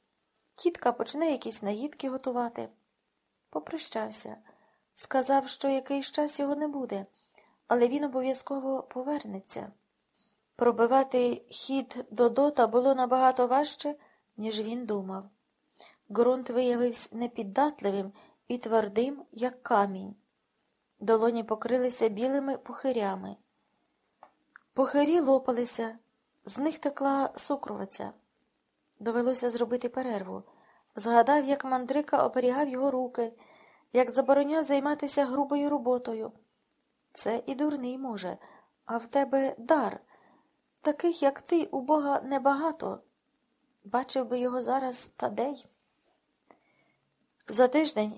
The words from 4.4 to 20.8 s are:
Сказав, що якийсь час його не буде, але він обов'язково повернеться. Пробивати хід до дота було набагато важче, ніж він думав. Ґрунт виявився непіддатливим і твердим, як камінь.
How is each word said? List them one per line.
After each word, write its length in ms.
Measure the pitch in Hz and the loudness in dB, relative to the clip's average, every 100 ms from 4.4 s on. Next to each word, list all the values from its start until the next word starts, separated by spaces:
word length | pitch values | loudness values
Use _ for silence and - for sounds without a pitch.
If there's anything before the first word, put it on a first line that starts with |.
| _ _ _ _ _ | _ _ _ _ _
Сказав, 540 | - - 269 269 277 262 | -6 0 0 2 2 2
що 220 | - 277 | -4 0
якийсь 420 | 269 262 277 269 | -2 -2 -4 -4
час 280 | - 294 294 | -2 -2 0
його 160 | 285 285 | 0 -2
не 120 | 302 | -2
буде, 380 | 277 247 202 190 _ _ _ _ _ - | -4 -6 -6 -8 _ _ _ _ _ -2
але 200 | 240 240 | 2 4
він 160 | 285 | 2
обов'язково 800 | 285 311 285 262 - 277 262 262 | -2 -2 -2 -4 -4 -6 -4 -6
повернеться. 880 | - 254 262 294 220 190 - - 202 - _ _ _ _ _ _ _ - | -6 -8 -4 -6 -6 -12 -6 -8 -8 -16 _ _ _ _ _ _ _ 2
Пробивати 880 | 240 226 233 269 262 254 247 233 - | 2 4 4 4 4 2 0 -2 -8
хід 560 | - - 269 247 247 - | -10 -4 -4 -4 -10 -10
до 180 | 214 233 | 2 2
дота 380 | 247 285 294 220 | 4 2 4 4
було 280 | 233 262 262 | 4 4 2
набагато 520 | 247 254 262 254 247 | 2 4 4 4 2
важче, 480 | 262 294 - 294 294 _ _ _ - | 2 0 -2 -6 -6 _ _ _ -8
ніж 240 | 214 214 | -4 -4
він 240 | 214 247 226 | -4 -6 -4
думав. 440 | 202 190 190 196 _ _ _ _ _ - _ _ | -4 -4 -8 -10 _ _ _ _ _ -20 _ _
Ґрунт 380 | 214 240 254 247 | 2 2 2 0
виявився 680 | 240 247 240 247 226 - 226 | 0 2 2 2 2 -2 -2
непіддатливим 920 | 240 - 202 202 294 294 202 196 196 - - _ - | -6 -6 -4 0 0 0 -4 -2 -4 -10 -20 _ -8
і 100 | 247 | -6
твердим, 680 | 226 226 208 202 262 277 - | 2 2 2 0 0 -2 -14
як 320 | 226 247 247 | -6 -6 -6
камінь. 520 | - 220 202 185 190 202 _ _ _ _ _ _ | 2 4 4 -2 -12 -16 _ _ _ _ _ _